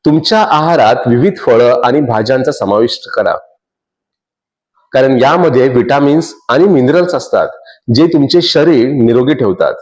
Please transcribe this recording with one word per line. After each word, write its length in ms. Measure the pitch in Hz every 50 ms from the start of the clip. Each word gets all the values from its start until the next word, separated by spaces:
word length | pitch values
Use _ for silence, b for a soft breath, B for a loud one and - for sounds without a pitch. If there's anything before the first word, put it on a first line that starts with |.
| _
तुमच्या 340 | 151 151 160 156 - 220 220
आहारात 560 | 214 - - 151 156 165 170 151 113 107 123 - -
विविध 300 | 123 120 120 143 202 190
फळं 440 | - - 127 120 117 120 120 127 123 120
आणि 180 | 120 127 151
भाज्यांचा 500 | 147 120 117 107 110 123 135 131 131 143
समाविष्ट 580 | 139 - 104 98 101 107 117 120 - - - - -
करा, 220 | 113 101 90 - - - _ _ _ _ _ _ _ _ _ _ _ _ _ _ _ _ _ _ _ _ _ _ _ _ _ _ _ _ _
कारण 260 | - 131 131 135 135 120
यामध्ये 460 | 131 139 160 180 175 160 123 131 127
व्हिटॅमिन्स 680 | 135 123 123 113 120 135 143 143 143 147 165 160 - - _ _ -
आणि 140 | 120 143 180
मिनरल्स 500 | 208 185 135 127 127 151 180 180 180 -
असतात, 340 | - - - - 98 80 - - - B B B B B - 113
जे 140 | 127 160
तुमचे 340 | 170 - 151 143 131 - 175
शरीर 460 | 160 - - 160 151 170 160 123 117
निरोगी 460 | 131 147 139 113 117 117 123 123 139 160
ठेवतात. 400 | 190 123 101 90 - 82 67 - -